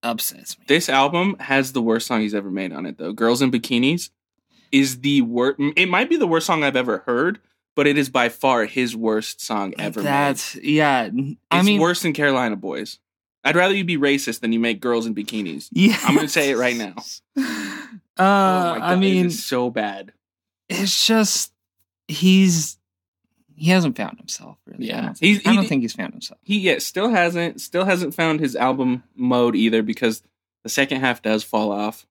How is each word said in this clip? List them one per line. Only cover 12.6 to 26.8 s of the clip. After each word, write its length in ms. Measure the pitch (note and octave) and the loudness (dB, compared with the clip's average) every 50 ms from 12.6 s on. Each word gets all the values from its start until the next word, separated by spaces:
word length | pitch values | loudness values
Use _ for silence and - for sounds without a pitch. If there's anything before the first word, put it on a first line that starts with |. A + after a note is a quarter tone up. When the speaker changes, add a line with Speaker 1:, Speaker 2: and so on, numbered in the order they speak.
| F2+ F#2+ C#2 C2 - - - _ _ _ _ _ _ _ _ _ _ | -8 -8 -8 -8 -10 -12 -14 _ _ _ _ _ _ _ _ _ _
Speaker 2:
I'd 120 | C3+ D#3 | 0 2
rather 200 | F3 F3+ G3 G3 | 4 4 4 2
you 100 | G3 F#3 | 0 0
be 120 | E3+ F3 D3 | 0 0 0
racist 420 | C#3 C#3+ C#3 C#3 C#3 - A#2 - | 2 2 2 0 -2 -6 -8 -4
than 100 | - A2+ | -2 -2
you 80 | A2+ A2+ | 0 0
make 220 | A#2 A#2 A2+ G2 | 0 0 -2 -2
Girls 240 | - B2 A#2+ A#2 A2+ | -2 -2 -2 0 -2
in 100 | A#2 A2 | -4 -6
Bikinis. 540 | G2 G#2 G#2+ - A2 G2+ F2 D#2 C#2 - - | -6 -8 -6 -6 -6 -6 -6 -8 -12 -14 -8
Speaker 1:
Yeah. 240 | - - F#3 G3 A3 - - | 0 4 4 4 4 2 0
Speaker 2:
I'm 120 | - C#3 | 2 2
gonna 120 | D3+ - C#3+ | 2 2 2
say 220 | - E3+ D3 C#3 | 0 0 0 0
it 80 | C3+ A2+ | 0 0
right 180 | B2 B2 B2 | 0 0 0
now. 200 | A#2 G#2+ G2 F#2 G2 - - - - _ _ _ | -2 -6 -8 -10 -14 -16 -16 -18 -18 _ _ _
Speaker 1:
<laughs> 80 | C#4 C4+ - - - G#3 G3+ - D4 - - - G3 _ _ _ - | -4 -4 -4 -4 -8 -8 -10 -10 -12 -14 -16 -20 -20 _ _ _ 2
Uh, 540 | F#3 F#3+ G3+ G3 G3 F#3+ F#3 F#3 F3+ E3+ E3 | 4 4 4 4 4 4 2 2 0 -2 -2
Speaker 2:
Oh 40 | - | -2
my 60 | - | 0
Speaker 1:
I 40 | E3+ | 0
Speaker 2:
God, 40 | F3+ | 2
it 40 | F#3 | 2
Speaker 1:
mean, 280 | F#3+ G3 F#3+ F#3 F3+ F3 | 4 4 4 4 2 2
Speaker 2:
is 180 | E3 - - | 0 -4 -6
so 240 | - - B2 B2 B2 | -4 -2 -2 -2 -2
bad. 420 | A#2 A2+ G#2+ G#2 G2 G2 F#2+ G2 _ _ _ _ _ _ _ _ _ _ _ _ | -2 -4 -4 -4 -6 -10 -14 -18 _ _ _ _ _ _ _ _ _ _ _ _
Speaker 1:
it's 360 | G3 F3 G3 G3 - - - | -6 -4 -2 -2 0 0 2
just, 480 | - A3+ A3+ G#3+ G3+ - - - - _ _ _ _ _ _ _ _ _ _ _ - | 4 4 4 4 2 0 -2 -4 -6 _ _ _ _ _ _ _ _ _ _ _ -12
he's, 680 | D#3+ D3 D#3+ F#3 F#3 F#3+ F#3+ F#3 E3+ E3 D3+ - - _ _ _ _ _ _ _ _ _ _ _ _ _ _ _ _ | -6 2 4 6 6 8 6 6 4 2 0 -4 -8 _ _ _ _ _ _ _ _ _ _ _ _ _ _ _ _
he 140 | - D#3 E3 | -4 2 4
hasn't 260 | F#3 F#3 F3 D3 A#2 | 4 4 4 2 -2
found 220 | - G#2+ - - - | -4 -8 -10 -10 -16
himself, 400 | - - - - - - - _ _ | -14 -14 -14 -14 -14 -20 -20 _ _
really. 260 | - - - - - | -20 -12 -10 -8 -8
I 40 | - | -6
Speaker 2:
Yeah. 60 | - | -6
Speaker 1:
don't 160 | - - - - | -6 -8 -8 -2
think, 20 | D3+ F#3+ G#3 G3+ | 2 2 2 2
Speaker 2:
He's, 100 | - G3+ | 4 2
Speaker 1:
I 60 | A3+ | 4
don't 100 | G3+ F#3+ | 4 4
Speaker 2:
he, 60 | - | 2
Speaker 1:
think 120 | D#3+ C3+ A#2+ | 0 -2 -2
he's 100 | A2+ - | -2 -6
found 200 | - F#2+ F2 - | -8 -10 -10 -10
himself. 260 | - - - - _ | -14 -18 -18 -18 _
Speaker 2:
he, 160 | _ - G3+ G#3 | _ -4 -2 0
yeah, 220 | F#3 F3+ D3 | 2 2 0
still 300 | - | 0